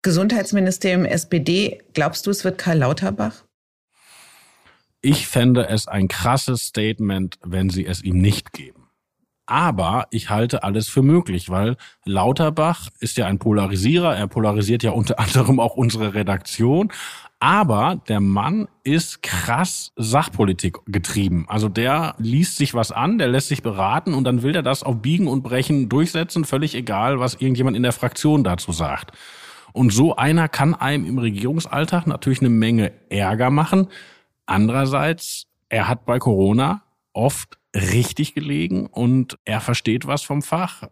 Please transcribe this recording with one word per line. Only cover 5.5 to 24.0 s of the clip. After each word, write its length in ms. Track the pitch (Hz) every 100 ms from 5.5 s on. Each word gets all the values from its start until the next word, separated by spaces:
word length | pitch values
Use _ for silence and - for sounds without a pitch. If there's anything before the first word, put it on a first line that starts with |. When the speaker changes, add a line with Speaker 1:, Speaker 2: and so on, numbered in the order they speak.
| 123 -
Speaker 2:
es 200 | 107 -
ein 200 | 101 95
krasses 540 | - 120 135 - 120
Statement, 800 | - - 107 107 104 95 92 -
wenn 260 | 87 92 95
sie 160 | 90 92
es 180 | 90
ihm 160 | 98 90
nicht 340 | 101 104 -
geben. 340 | - 65 _ _ _ _ _ _ _ -
Aber 600 | 131 170 104 85 117 -
ich 180 | 110 -
halte 340 | 107 120 -
alles 240 | 98 104 113
für 140 | -
möglich, 480 | 135 170 165 90 90
weil 260 | 92 107 123 - _ -
Lauterbach 840 | 95 104 139 156 156 156 170 - _
ist 180 | 113 -
ja 80 | 95
ein 140 | 98
Polarisierer. 760 | 113 104 98 98 107 170 175 117
Er 120 | 98
polarisiert 560 | - 107 104 101 117
ja 80 | 113
unter 280 | 117 104 -
<laughs> 0 |
anderem 400 | 107 135 117 131
auch 160 | 117 -
unsere 380 | 120 110 107
Redaktion. 760 | 101 98 95 - - 117 156 214 - - - - _
Aber 600 | 131 196 180 107 135 185 -
der 120 | 104
Mann 480 | 98 98 123 214 - _
ist 400 | 135 160 - -
krass 680 | - 92 85 123 185 - - -
Sachpolitik 800 | 110 135 160 - 98 90 92 - -
getrieben. 600 | 95 - 104 98 87 78
Also 200 | 107 107
der 440 | 95 123 151 156 -
liest 380 | 113 135 175 -
sich 180 | 143 120
was 160 | 110
an, 260 | - 143 226
der 120 | 131
lässt 180 | 131 -
sich 160 | 143
beraten 500 | 117 95 95 135